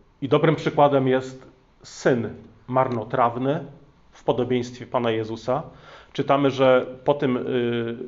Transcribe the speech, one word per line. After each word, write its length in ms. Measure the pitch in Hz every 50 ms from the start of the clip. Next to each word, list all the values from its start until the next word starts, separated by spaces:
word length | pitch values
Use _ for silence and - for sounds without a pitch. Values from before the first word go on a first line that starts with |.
| _ _ _ -
i 80 | - 127
dobrym 260 | 143 147 151 156 151
przykładem 520 | 147 - 160 - 151 147 143 135 135 131 131
jest 380 | 127 131 131 - - - - - - _ _ _ _ _ -
syn 460 | - - - - 170 135 120 110 101 82 - - - - _ _ -
marnotrawny 1000 | 127 131 131 123 123 117 107 - - 127 120 117 110 123 127 135 147 170 175 - - - - _ _ _ _ _
w 120 | _ - -
podobieństwie 640 | - 135 120 123 117 127 123 120 123 - - 120
Pana 260 | - - 127 120 117
Jezusa. 520 | 113 110 110 107 113 110 - - 123 147 160 - - - - - - - - _ -
Czytamy, 380 | - 139 135 143 139 143 139
że 340 | 127 123 139 131 131 127 - - - - -
po 100 | - 143
tym, 240 | 143 151 135 123 123
y, 580 | - - 127 123 120 120 120 117 117 117 117 120 127